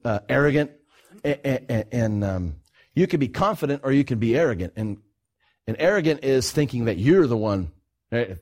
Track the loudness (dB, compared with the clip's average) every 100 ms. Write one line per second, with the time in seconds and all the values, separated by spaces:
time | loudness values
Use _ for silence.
0 | -4 -4 0 2 2 2 -2 -6 _ _
1 | _ -8 -4 -4 -2 -4 -2 -4 -2 -2
2 | -2 0 -2 -2 -4 -8 _ _ _ 0
3 | 0 0 -2 0 -2 0 -4 -4 0 2
4 | 2 0 0 2 2 0 -6 -6 -8 -8
5 | _ _ _ _ _ _ -10 -2 0 2
6 | 0 0 2 2 2 0 -2 -2 -2 0
7 | 4 6 4 2 0 -2 -4 -10 _ _
8 | _ -4 -4 -8